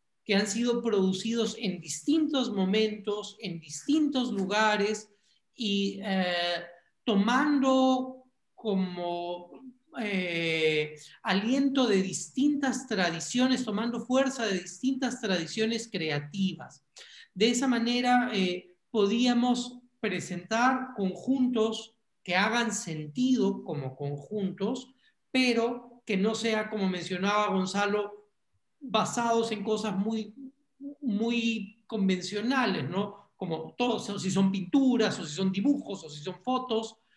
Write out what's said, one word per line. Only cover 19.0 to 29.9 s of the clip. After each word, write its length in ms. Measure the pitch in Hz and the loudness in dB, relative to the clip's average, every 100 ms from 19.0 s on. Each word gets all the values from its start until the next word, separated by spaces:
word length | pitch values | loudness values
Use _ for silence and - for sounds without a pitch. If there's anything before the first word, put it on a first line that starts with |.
| 202 233 247 240 247 247 - - - _ | 2 4 2 4 2 0 -4 -12 -20 _
presentar 880 | 214 185 - 175 - 226 254 262 - | -4 -4 -6 -10 -2 2 2 2 -4
conjuntos 1000 | - 190 185 247 269 254 233 220 220 - _ _ _ | -4 -2 -2 -2 2 2 2 0 -2 -10 _ _ _
que 140 | - 180 | -2 2
hagan 340 | 214 240 226 | 2 0 0
sentido 920 | 190 165 156 151 254 262 240 196 196 | -4 -6 -8 -6 0 2 4 2 0
como 320 | - 151 131 - | -4 -6 -6 -6
conjuntos, 960 | 143 143 - 208 180 160 196 262 - _ _ _ _ | -6 -6 -6 -4 -4 -2 -4 -4 -8 _ _ _ _
pero 540 | 262 247 233 233 247 - - - | 0 2 2 0 -2 -10 -12 -4
que 100 | 190 | 0
no 180 | 214 | 0
sea, 340 | 226 226 214 214 | 0 0 0 -2
como 180 | 214 185 | 0 0
mencionaba 680 | 180 165 180 202 208 208 | 0 -4 -2 2 2 2
Gonzalo, 760 | 190 185 202 202 208 202 - _ _ _ _ _ _ | 0 0 0 2 0 -2 -10 _ _ _ _ _ _
basados 720 | 262 214 - 240 233 233 226 | -2 0 2 0 2 2 0
en 100 | 208 | -2
cosas 340 | 196 208 214 | -2 -2 -2